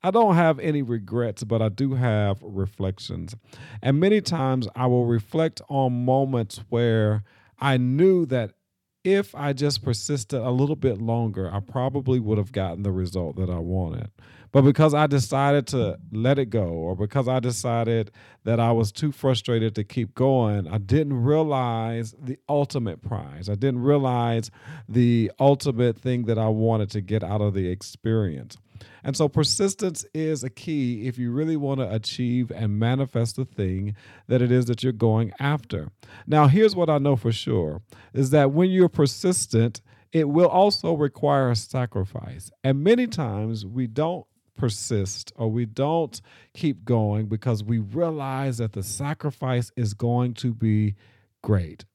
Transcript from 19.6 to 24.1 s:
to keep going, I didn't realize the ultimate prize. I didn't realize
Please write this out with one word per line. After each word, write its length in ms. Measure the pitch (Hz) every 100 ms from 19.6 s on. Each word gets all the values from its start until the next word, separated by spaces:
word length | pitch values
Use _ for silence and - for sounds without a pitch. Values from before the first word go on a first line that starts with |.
| 113 104
to 80 |
keep 320 | 101 - 110 -
going, 520 | 135 131 110 104 82
I 120 | 107
didn't 440 | 98 156 147 131
realize 920 | 120 151 156 135 123 113 113 117 110 -
the 200 | 123 135 -
ultimate 520 | 147 139 139 110 82
prize. 460 | - 104 71 71 92
I 80 | 101
didn't 280 | 135 123
realize 680 | 127 143 131